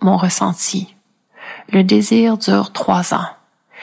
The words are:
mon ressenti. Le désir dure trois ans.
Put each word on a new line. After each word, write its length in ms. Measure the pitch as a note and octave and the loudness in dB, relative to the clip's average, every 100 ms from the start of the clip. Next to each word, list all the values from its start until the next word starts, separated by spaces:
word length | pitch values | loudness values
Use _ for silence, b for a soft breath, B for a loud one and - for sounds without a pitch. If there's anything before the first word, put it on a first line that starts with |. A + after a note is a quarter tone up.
mon 140 | F#3+ F#3+ | 0 2
ressenti. 800 | F3+ - G3 F3 - F#3+ F#3 _ _ _ _ B B B - | 0 0 -2 -2 -4 -4 -8 _ _ _ _ B B B -2
Le 140 | G3 | 0
désir 520 | F#3+ G#3 G#3 A3+ A3+ A3 | 4 2 2 2 2 0
dure 360 | G#3 G3 G3+ | 0 0 -2
trois 420 | - - F#3 F3+ | -4 -2 0 0
ans. 140 | E3+ - - _ _ _ B | -4 -6 -12 _ _ _ B